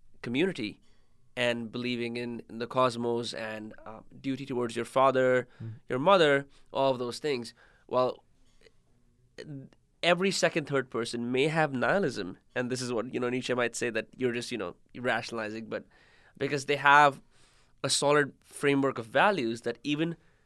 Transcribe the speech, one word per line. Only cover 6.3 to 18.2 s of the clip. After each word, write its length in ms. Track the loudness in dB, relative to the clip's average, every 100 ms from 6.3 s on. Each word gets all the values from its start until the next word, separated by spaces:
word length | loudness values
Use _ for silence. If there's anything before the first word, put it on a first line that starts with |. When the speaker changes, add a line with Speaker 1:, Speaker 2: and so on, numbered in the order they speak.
| 4 0 -12 -8
Speaker 1:
all 180 | 0 0
of 60 | 0
those 200 | -4 -6
things. 340 | -4 -4 -6 -14 _ _ _
Well, 360 | 0 0 -2 _ _ _ _ -20 _ _ _ _ _ _ -18 -14 -14 -16 _ _ _
every 280 | 0 2 0
second, 360 | 2 0 0 0
third 220 | -2 -2
person 420 | -4 -4 -4 -2
may 160 | 2 2
have 260 | 2 0
nihilism, 640 | 0 0 2 0 -4 -8 -12 _ -6
and 140 | -4
this 100 | -4
is 100 | -4
what, 200 | -4 -4
you 60 | -4
know, 100 | -2
Nietzsche 240 | -2 -2
might 220 | 0 0 -2
say 140 | -2
that 180 | -2 -6 -4
you're 180 | -2
just, 180 | -2 -6
you 60 | -6
know, 180 | -6 -10 _ -6
rationalizing, 680 | -2 -2 -4 -6 -6 -8 -8
but 180 | -10 -10 _ _ _ _ -6
because 280 | -4 -2 -2
they 100 | 2
have 460 | 6 8 8 4 -8 _ _ _ _ _
a 60 | -2
solid 420 | 0 4 4